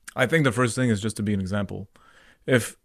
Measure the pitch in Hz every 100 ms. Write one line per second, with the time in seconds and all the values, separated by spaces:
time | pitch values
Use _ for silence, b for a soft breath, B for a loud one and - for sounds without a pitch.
0 | - - 127 160 139 113 123 123 127 104
1 | 107 - 107 101 92 104 101 98 101 b
2 | b b b b - 127 - -